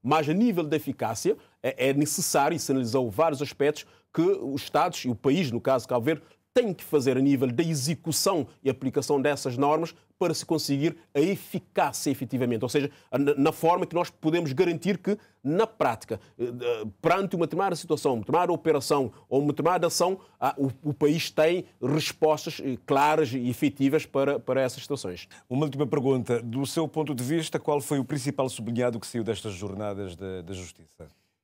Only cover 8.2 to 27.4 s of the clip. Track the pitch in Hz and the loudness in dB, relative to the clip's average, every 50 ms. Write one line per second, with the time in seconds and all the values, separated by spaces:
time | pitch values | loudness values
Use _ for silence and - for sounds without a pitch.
8.2 | - 196 190 165 127 - - _ - 131 127 - - 131 - 143 - - 147 139 | 0 0 0 0 -2 -4 -10 _ -2 -2 -2 0 -4 -2 -2 -2 0 0 0 2
9.2 | 127 147 143 131 - 139 120 120 139 143 151 156 - - - _ _ _ _ _ | 2 0 0 0 -4 -6 -2 0 2 2 2 2 0 -4 -8 _ _ _ _ _
10.2 | 185 175 156 - - - 165 151 - - 143 139 147 170 165 - _ _ _ - | -2 -2 -2 -2 -2 -2 -2 -2 0 -2 -2 0 0 -2 -2 -4 _ _ _ 2
11.2 | 151 185 196 - - - - 151 - _ _ - 170 143 123 - - 151 135 - | 2 2 2 -2 -6 -8 -8 -8 -8 _ _ 0 0 0 -2 -4 -2 -2 -2 -2
12.2 | 131 113 - 123 127 120 120 110 127 120 - 147 139 147 - - - _ - - | -4 -4 -2 -2 0 0 0 -2 -2 0 0 0 0 0 -6 -12 -12 _ -2 0
13.2 | 143 139 147 139 139 156 151 - - 160 175 190 180 - 156 170 175 - _ _ | 2 2 2 4 2 2 2 2 2 2 4 2 0 -2 -2 -2 -2 -2 _ _
14.2 | - 156 156 175 170 143 131 135 185 175 165 127 - 180 202 - - 185 208 208 | -2 0 0 2 0 -2 0 2 2 2 0 0 0 0 -2 0 0 -2 -2 -2
15.2 | - _ _ _ _ 135 156 185 226 440 - _ - - - 113 - - 110 101 | -4 _ _ _ _ -2 2 2 2 0 -2 _ -4 -4 -4 -4 -6 -8 -8 -8
16.2 | - - _ - 117 123 120 123 120 120 120 110 107 110 - _ - 170 170 190 | -8 -18 _ -6 -6 -6 -6 -4 -2 -2 -2 -2 -4 -10 -12 _ 2 2 2 2
17.2 | 196 190 - 175 170 156 - 170 196 196 175 151 - - 156 139 - 147 127 117 | 2 -2 -2 -2 -2 -2 0 -2 0 -2 -2 -4 -2 -2 -2 0 2 0 0 0
18.2 | 98 - - 175 180 180 175 156 - 160 151 143 - - 156 143 135 110 - - | 0 0 2 2 4 2 0 0 2 2 2 2 2 2 2 2 0 -2 -6 -14
19.2 | - _ 120 135 147 147 139 - 143 165 180 175 170 165 - - 175 180 190 190 | -8 _ 0 2 2 2 0 2 2 2 2 2 0 0 2 2 2 2 0 -2
20.2 | - - _ _ 120 135 - - 143 135 117 - - 151 139 - 151 147 156 165 | -8 -20 _ _ -2 -2 0 0 -2 -2 -2 -4 -6 -6 -2 2 2 2 2 2
21.2 | - - - - 156 165 175 185 180 - _ _ - - 147 156 135 - - _ | -2 -2 2 4 4 4 4 0 -4 -8 _ _ -2 0 0 0 -2 -4 -2 _
22.2 | 160 156 156 143 - 170 151 - - 139 127 113 _ - 147 139 143 151 156 160 | 2 4 4 2 -2 -8 -10 -6 -6 -6 -6 -6 _ 0 2 4 4 4 4 4
23.2 | 156 120 117 135 120 123 120 - 156 143 - - 139 135 139 156 - - - 143 | 2 0 0 -2 -2 -2 -2 2 0 0 2 2 2 2 2 2 -2 0 0 0
24.2 | 139 135 143 - - - 131 131 135 127 - - - - 143 127 - 95 90 90 | 0 2 0 -2 -2 -2 0 0 0 0 -2 -8 -8 -8 -8 -6 -6 -10 -10 -10
25.2 | - _ - - _ _ 123 135 156 147 139 139 147 - 156 147 123 135 135 127 | -14 _ -20 -20 _ _ -2 -2 -2 -2 0 -2 -2 0 0 0 2 2 2 2
26.2 | 113 - 120 117 117 117 113 135 139 123 - 165 160 147 - 160 156 143 147 120 | 2 0 -2 -2 -2 -4 -4 -4 -4 -2 -2 -2 -2 -2 -2 -4 -4 -2 -4 -6
27.2 | 127 123 160 170 | -2 -2 -2 -2